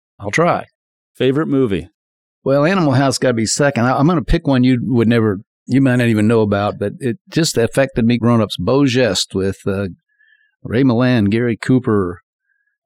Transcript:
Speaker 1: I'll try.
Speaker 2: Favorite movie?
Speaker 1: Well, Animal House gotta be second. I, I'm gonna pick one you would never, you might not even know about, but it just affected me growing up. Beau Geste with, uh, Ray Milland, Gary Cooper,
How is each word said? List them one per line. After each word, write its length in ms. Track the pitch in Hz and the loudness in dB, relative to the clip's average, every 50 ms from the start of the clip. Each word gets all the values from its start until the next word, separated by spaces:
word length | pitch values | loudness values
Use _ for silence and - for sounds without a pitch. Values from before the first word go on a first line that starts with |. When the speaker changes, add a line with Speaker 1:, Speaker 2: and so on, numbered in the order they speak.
| _ _ _ - | _ _ _ -14
Speaker 1:
I'll 120 | 101 104 | -10 -6
try. 340 | 104 156 165 170 127 - - - _ _ _ _ _ _ _ _ _ | -2 0 0 0 0 -2 -4 -10 _ _ _ _ _ _ _ _ _
Speaker 2:
Favorite 320 | - 127 131 131 151 160 | -2 0 0 0 0 -2
movie? 400 | 147 143 135 131 107 95 80 - - _ _ _ _ _ _ _ _ _ _ - | -2 0 0 0 0 0 -2 -6 -8 _ _ _ _ _ _ _ _ _ _ -2
Speaker 1:
Well, 220 | - 135 143 147 | 0 0 2 2
Animal 280 | 165 196 190 165 143 127 | 2 0 0 0 2 2
House 240 | 131 143 135 120 | 2 2 0 0
gotta 180 | - 135 127 120 | 0 0 0 0
be 100 | 113 110 | 0 -2
second. 400 | - - - 147 139 - 135 120 | -4 -2 0 0 0 0 0 0
I, 120 | 127 127 | 0 0
I'm 100 | 127 143 | 2 2
gonna 160 | 170 185 147 110 | 2 0 0 0
pick 240 | - - 170 - | 0 -2 0 0
one 160 | 139 135 127 127 | 0 0 2 2
you 160 | 127 131 120 | 2 2 0
would 260 | - - 131 117 113 | -2 -2 0 0 2
never, 320 | 110 120 117 110 107 95 98 - _ _ _ _ | 2 2 2 2 0 -2 -4 -8 _ _ _ _
you 140 | - 120 135 | -2 0 2
might 160 | 135 135 123 | 2 2 2
not 100 | 123 120 | 2 2
even 200 | 117 110 107 104 | 2 2 2 2
know 140 | 110 120 113 | 2 2 2
about, 380 | 107 104 101 101 104 104 95 - | 2 2 0 0 -2 -2 -4 -4
but 140 | 101 104 - - | -6 -8 -6 -6
it 200 | - 120 110 - _ - | -6 -6 -6 -8 _ -6
just 280 | - 156 165 - - | -2 -2 -2 0 0
affected 480 | 117 117 - - 139 135 131 - 127 113 | -2 -2 0 0 0 -2 0 0 0 0
me 120 | 117 120 | 0 0
growing 240 | 113 110 117 120 113 | 2 2 2 2 2
up. 80 | 107 92 - - | 0 -2 -4 -6
Beau 260 | 90 107 127 143 143 | -4 -2 0 2 2
Geste 480 | 131 113 131 127 104 90 - - - - | 2 2 2 0 0 0 -2 -4 -4 -4
with, 240 | 98 95 98 95 - - | -4 -4 -4 -6 -6 -6
uh, 220 | 101 98 98 101 92 90 _ _ _ _ _ _ _ _ _ _ _ _ _ - | -6 -6 -4 -6 -8 -10 _ _ _ _ _ _ _ _ _ _ _ _ _ -10
Ray 200 | - 104 123 139 | -4 -2 0 2
Milland, 460 | 127 113 117 127 127 127 120 104 98 | 2 2 2 2 2 2 2 2 2
Gary 260 | 107 117 123 120 110 | 0 0 0 -2 -2
Cooper, 640 | - - - 131 127 131 117 107 101 92 87 87 - _ _ _ _ _ _ _ _ _ _ _ _ _ | -4 0 0 0 2 2 0 0 0 0 -2 -6 -12 _ _ _ _ _ _ _ _ _ _ _ _ _